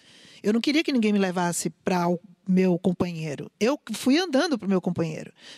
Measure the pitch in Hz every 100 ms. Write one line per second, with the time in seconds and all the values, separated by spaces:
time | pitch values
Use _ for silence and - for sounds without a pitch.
0 | - - - - 196 226 302 294 339 262
1 | 214 202 190 180 175 165 175 - - 180
2 | 175 175 - - - 185 185 170 196 175
3 | 180 165 160 143 - _ 214 294 - 214
4 | 254 294 370 262 349 240 185 185 185 170
5 | 165 156 - _ -